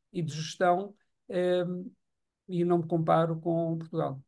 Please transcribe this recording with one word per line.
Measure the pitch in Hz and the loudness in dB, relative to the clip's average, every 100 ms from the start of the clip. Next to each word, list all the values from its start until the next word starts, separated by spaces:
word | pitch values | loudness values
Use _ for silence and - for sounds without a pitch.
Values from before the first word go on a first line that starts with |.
| _ | _
e | 185 | -6
de | 147 | -4
gestão, | 147 160 - 180 175 202 - _ _ - | -4 -8 0 2 2 0 -12 _ _ -6
ehm, | 180 180 180 180 180 185 - _ _ _ _ - | -2 0 0 0 -6 -10 -16 _ _ _ _ -6
e | 175 | 0
não | 175 175 | 2 2
me | 165 | 2
comparo | 175 165 165 165 160 | 0 4 4 4 -2
com | 170 165 165 165 | -2 -2 -2 -4
Portugal. | 165 165 139 135 | -4 -4 -4 -6